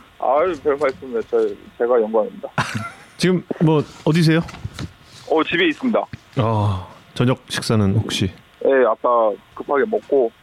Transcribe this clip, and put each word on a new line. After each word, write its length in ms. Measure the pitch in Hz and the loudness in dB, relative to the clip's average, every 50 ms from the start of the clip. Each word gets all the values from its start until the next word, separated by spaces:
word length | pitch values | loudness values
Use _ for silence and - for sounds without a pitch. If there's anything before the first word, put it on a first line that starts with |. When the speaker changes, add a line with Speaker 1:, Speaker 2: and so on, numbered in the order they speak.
| - - - _ | -20 -20 -14 _
Speaker 1:
아유, 360 | - - 131 147 170 185 170 139 135 | -2 0 2 2 2 0 -2 -2 -2
별 120 | 151 139 143 | -2 0 0
말씀을요. 420 | 151 135 127 - 135 131 120 113 107 - | 0 -2 -2 -4 -10 -6 -6 -6 -4 -2
저, 80 | 120 113 110 104 101 - - - - - | 0 0 0 0 -4 -8 -14 -20 -6 -4
제가 220 | 120 117 123 117 | 0 2 2 2
영광입니다. 480 | 110 107 110 - 104 - - - - - - | 2 2 0 0 0 0 -6 -12 -14 -10 -8
Speaker 2:
<laughs> 640 | - - - - - - - - - - - - - | -8 -8 -6 -8 -8 -10 -10 -14 -18 -20 -20 -8 -2
Speaker 3:
지금 240 | - 175 185 170 - - - - | 0 0 0 0 -2 -6 -4 0
뭐, 240 | 165 156 160 147 139 - - - - | 2 2 2 2 0 -2 -10 -6 -2
어디세요? 360 | 160 156 175 160 160 160 165 165 - - - - - - - - - - _ - - - - - - | 0 2 2 4 4 2 2 0 -4 -10 -14 -14 -14 -12 -12 -14 -14 -14 _ -20 -20 -20 -20 -6 -2
Speaker 1:
어, 140 | 151 160 151 | 0 0 0
집에 220 | - 180 170 185 160 | 0 0 0 0 0
있습니다. 320 | 143 - - 123 107 101 - - - - _ _ - 135 | 0 -2 -2 -2 0 -2 -2 -4 -10 -18 _ _ -4 -2
Speaker 3:
아, 480 | 107 113 113 107 104 104 95 92 92 - - - - - - | 0 0 2 2 0 0 -2 -4 -6 -12 -18 -20 -20 -16 -4
저녁 300 | - 123 123 131 - - - | -2 0 0 0 -2 -4 -8
식사는 460 | - - - - 117 107 101 95 101 | -10 -6 -2 0 0 2 2 2 2
혹시? 340 | 110 101 - - - 104 92 - - - _ _ - - | 0 -2 -2 -4 -4 -4 -4 -4 -10 -18 _ _ -4 0
Speaker 1:
예, 60 | 135 135 131 123 | 2 4 4 4
아까 220 | 107 110 - - 123 120 120 113 107 101 - - _ - | 2 2 0 0 2 2 4 2 2 0 -4 -10 _ -18
급하게 300 | - 120 - 147 139 120 107 | -14 -6 -2 0 0 0 0
먹고 420 | 110 - - - 139 139 123 113 - _ | -2 -4 -2 0 2 2 2 0 -2 _